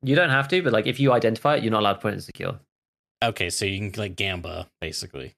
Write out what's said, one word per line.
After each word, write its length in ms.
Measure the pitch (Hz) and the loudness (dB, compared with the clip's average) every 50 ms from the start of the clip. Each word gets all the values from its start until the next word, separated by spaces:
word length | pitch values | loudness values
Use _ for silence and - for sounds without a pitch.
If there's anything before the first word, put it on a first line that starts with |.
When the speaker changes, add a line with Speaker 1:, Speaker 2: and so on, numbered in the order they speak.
| - | 2
Speaker 1:
You 120 | 131 135 | 4 4
don't 140 | 160 180 156 | 4 4 4
have 180 | 131 135 139 139 | 4 2 2 2
to, 120 | 185 185 | 0 2
but, 100 | 175 139 | 2 4
like, 160 | 110 110 107 | 2 2 2
if 120 | 127 127 - | 0 0 2
you 120 | 139 135 | 4 4
identify 440 | 123 120 110 113 110 - - 143 151 | 4 6 4 2 0 2 2 2 2
it, 60 | 143 110 | 2 2
you're 80 | 113 | 0
not 100 | 110 107 | 0 2
allowed 120 | 104 101 98 | 2 2 0
to 60 | - | 0
put 140 | - 107 101 | -2 -4 -4
it 20 | |
in 60 | 98 | -4
secure. 380 | 95 - - - - 92 - - _ _ _ _ _ _ _ _ _ _ _ _ | -10 -14 -12 -8 -6 -6 -6 -8 _ _ _ _ _ _ _ _ _ _ _ _
Speaker 2:
Okay, 280 | 117 117 107 - 95 87 | -2 -2 0 -2 -4 -4
so 160 | - - 107 | -2 -2 -2
you 140 | 98 98 95 107 101 | -2 -2 -4 -6 -6
can, 80 | 95 113 | -6 -6
like, 160 | 107 101 90 | -6 -6 -4
gamba, 520 | - 101 95 92 90 85 85 80 85 87 _ _ _ | -4 -4 -4 -2 -6 -6 -8 -10 -10 -12 _ _ _
basically. 540 | - 80 80 - - 85 - 69 131 135 _ | -10 -8 -8 -8 -10 -10 -12 -12 -14 -14 _